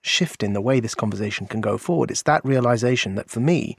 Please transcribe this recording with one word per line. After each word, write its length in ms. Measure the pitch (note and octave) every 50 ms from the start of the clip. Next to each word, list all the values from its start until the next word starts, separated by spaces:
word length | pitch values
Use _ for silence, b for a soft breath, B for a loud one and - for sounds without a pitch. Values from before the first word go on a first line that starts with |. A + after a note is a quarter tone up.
shift 400 | - - - - F3+ D#3+ - - G#2+
in 80 | G2+
the 80 | G2+ G2+
way 180 | G2 B2 C3+ C3
this 160 | A2+ A2+ -
conversation 520 | - - G#2+ G2+ G2 G#2+ G#2 - - G2
can 140 | - - A2
go 160 | G#2+ G#2 G#2
forward, 340 | - - - F3 D#3+ - -
it's 120 | - -
that 220 | - D3+ D3+ - -
realization 720 | C3+ C3+ B2+ A#2+ A#2+ B2 A2+ A#2+ B2 C3 B2 - G2+ F#2+
that 140 | G2 - -
for 100 | - A2+
me, 360 | B2 D#3 F3 D3 - - -